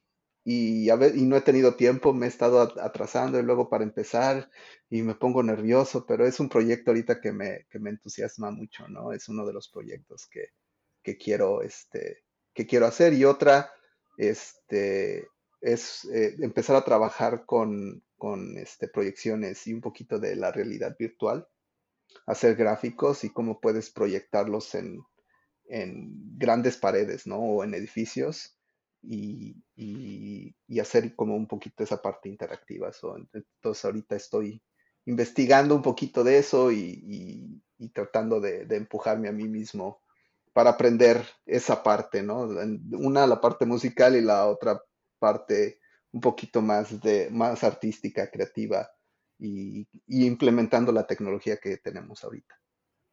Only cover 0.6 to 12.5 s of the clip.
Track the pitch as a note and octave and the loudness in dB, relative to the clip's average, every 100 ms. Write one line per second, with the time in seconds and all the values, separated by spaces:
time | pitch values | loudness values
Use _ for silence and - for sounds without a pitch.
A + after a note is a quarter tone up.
0.6 | A2+ A2 A2 A2+ C#3+ C#3+ C3 C3+ C#3+ C3 | 0 2 4 6 6 6 4 4 4 6
1.6 | B2+ A#2+ B2+ C3 C#3+ B2+ A#2+ - A#2+ B2 | 6 6 4 4 2 2 -2 0 4 4
2.6 | A#2 - F#2 G#2+ G#2+ B2 C3 B2+ A#2+ B2 | 4 0 -8 -8 -6 -4 -2 0 0 0
3.6 | A#2+ A2+ G#2+ A2 G#2+ A#2 C3 C3+ - - | 0 -2 -4 -6 -4 0 0 0 -6 -20
4.6 | - - - A2+ A2+ G#2+ B2+ B2+ A#2 G#2+ | -20 -20 -8 -4 -4 -2 0 2 0 0
5.6 | A2 B2+ C3 B2+ - A2+ B2 B2+ D3 A#2 | 2 2 2 -2 -2 2 2 2 0 2
6.6 | A2+ A#2+ - A#2 A#2 A#2 G#2+ G#2 G2 F#2+ | 2 0 0 0 0 -4 -4 -6 -8 -10
7.6 | _ G#2 G#2 G#2+ G#2 - A2 - G#2 G#2+ | _ -12 -12 -12 -14 -10 -10 -8 -10 -10
8.6 | G#2+ - - G#2 A#2 G#2+ - G#2+ G#2 G2+ | -16 -18 -18 -14 -12 -12 -10 -10 -8 -10
9.6 | - G#2+ G#2+ - - - - - - _ | -14 -18 -16 -16 -18 -20 -20 -16 -18 _
10.6 | _ _ _ _ - G2+ - G#2 F#2+ G#2 | _ _ _ _ -12 -8 -2 0 2 0
11.6 | G#2 - - - G1+ - _ _ _ | -4 -12 -16 -12 -12 -14 _ _ _